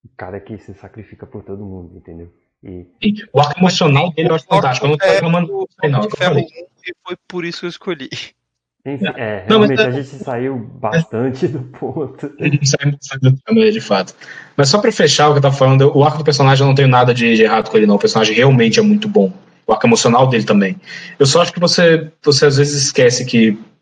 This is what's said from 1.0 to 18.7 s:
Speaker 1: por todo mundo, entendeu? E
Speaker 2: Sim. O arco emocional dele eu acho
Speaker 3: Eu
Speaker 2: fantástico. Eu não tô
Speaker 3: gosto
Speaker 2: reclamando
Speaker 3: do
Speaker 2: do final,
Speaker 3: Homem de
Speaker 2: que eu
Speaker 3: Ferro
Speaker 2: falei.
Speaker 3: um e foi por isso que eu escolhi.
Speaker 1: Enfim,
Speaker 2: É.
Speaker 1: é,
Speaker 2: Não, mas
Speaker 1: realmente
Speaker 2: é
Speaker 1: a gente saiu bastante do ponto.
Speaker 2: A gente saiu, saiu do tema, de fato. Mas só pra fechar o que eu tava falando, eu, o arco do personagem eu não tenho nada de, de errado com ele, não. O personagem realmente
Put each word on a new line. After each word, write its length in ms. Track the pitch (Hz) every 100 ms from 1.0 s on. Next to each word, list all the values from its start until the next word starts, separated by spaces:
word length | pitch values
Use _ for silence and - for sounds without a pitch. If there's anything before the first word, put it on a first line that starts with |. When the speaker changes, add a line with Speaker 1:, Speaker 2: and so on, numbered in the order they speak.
| 101 - 104
Speaker 1:
por 180 | 107
todo 220 | 95 98 104
mundo, 320 | 92 87 90
entendeu? 340 | 90 85 85 _ _ _
E 220 | 107 90 87 _
Speaker 2:
Sim. 100 | 214 208 -
O 60 | 139
arco 180 | - -
emocional 520 | 185 - 165 135 135
dele 160 | 156 165
eu 60 | 160
acho 100 | -
Speaker 3:
Eu 100 | 190
Speaker 2:
fantástico. 300 | - 127 143
Eu 60 |
não 60 | 151
tô 60 | 190
Speaker 3:
gosto 80 | 196
Speaker 2:
reclamando 320 | 165 170 170
Speaker 3:
do 60 | 392
Speaker 2:
do 80 | 381 _
final, 180 | 147 135
Speaker 3:
Homem 20 |
de 60 | 107
Speaker 2:
que 60 |
eu 40 | -
Speaker 3:
Ferro 160 | 180 -
Speaker 2:
falei. 100 | -
Speaker 3:
um 200 | - - _ -
e 60 | - 180
foi 100 | 180 _
por 180 | 180 170
isso 140 | -
que 60 | 175
eu 40 |
escolhi. 400 | - - 160 131 - - _ _ _ _ _ 135
Speaker 1:
Enfim, 200 | 139 104 101
Speaker 2:
É. 260 | 110 104
Speaker 1:
é, 20 | 92
Speaker 2:
Não, 100 | 220
mas 100 | 107
Speaker 1:
realmente 120 | 127
Speaker 2:
é 40 | -
Speaker 1:
a 40 |
gente 320 | 127 131 139
saiu 340 | - 120 131 131
bastante 920 | 107 - 107 165 165 113 131 127 175
do 120 | 135 123 -
ponto. 560 | 127 165 127 - 143 -
Speaker 2:
A 40 | -
gente 240 | 143 139
saiu, 280 | 139 143 143
saiu 180 | - 135
do 160 | 131 131
tema, 280 | - 226 220
de 100 | 220
fato. 340 | - 196 185 - - - - -
Mas 140 | 139
só 100 | 208
pra 120 | 208
fechar 340 | - 165 - 151
o 60 |
que 60 | 139
eu 20 |
tava 140 | 139 135
falando, 260 | 131 135
eu, 120 | 139 143
o 80 | 147
arco 120 | -
do 40 |
personagem 400 | 160 147 135 131
eu 40 | 139
não 80 | 135
tenho 120 | 135
nada 260 | 127 120
de, 220 | 117 117 110
de 80 |
errado 260 | 110 110 107
com 60 | 110
ele, 80 | 104
não. 100 | 101
O 40 |
personagem 340 | 107 110 107
realmente 460 | 107 135 123 113